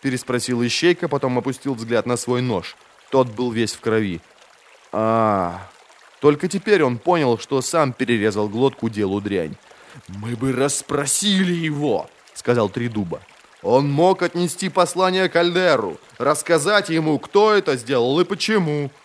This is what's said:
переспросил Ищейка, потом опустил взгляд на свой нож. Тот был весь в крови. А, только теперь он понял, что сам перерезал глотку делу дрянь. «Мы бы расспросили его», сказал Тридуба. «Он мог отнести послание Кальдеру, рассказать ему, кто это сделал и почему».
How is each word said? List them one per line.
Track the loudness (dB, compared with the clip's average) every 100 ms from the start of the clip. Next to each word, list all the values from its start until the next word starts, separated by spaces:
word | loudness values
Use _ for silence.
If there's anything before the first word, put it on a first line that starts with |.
переспросил | -4 -6 -4 -4 -2 -2
Ищейка, | -2 2 2 0 -2
потом | -2 0 -2
опустил | -2 -6 -6
взгляд | -6 -2 -2 0
на | -4
свой | -2 -2
нож. | 0 -2 -4 -16 _ _ -2
Тот | 2 2
был | 0 -4
весь | -2 -2
в | -2
крови. | -2 0 0 -6 _ _ -20 _ _ -20 _
А, | -2 2 2 2 2 -2 -6 -16 -20 _ -20 -20 _
только | 2 2 -2
теперь | -4 0 2
он | 2 0
понял, | 0 2 2 0
что | 0 -4
сам | 0 0 0
перерезал | 0 -2 2 2 0 -4
глотку | 0 0 0 -6
делу | -2 -2 -2
дрянь. | -2 -4 -4 -10 -20 -20 -20 -20 -18
«Мы | -12 -10 -6
бы | -4
расспросили | 0 -2 -2 -4 -4 -2 -2 0 2 0
его», | 0 -2 -2 -2 -2 -4 _ -20
сказал | -10 0 2 2
Тридуба. | -2 -4 -4 -6 -8 -12 -20 -20 _
«Он | 2 2 2
мог | 4 4 4
отнести | 0 -2 -4 -2 -4
послание | 0 0 2 0 2 0
Кальдеру, | 2 2 2 2 2 0 -8 -18 -4
рассказать | 0 0 2 2 4 0 2
ему, | -2 0 -2
кто | 2 2 4
это | 4 2 -4
сделал | 0 0 2 2
и |
почему». | 0 -2 0 0 0 -2 -6 -10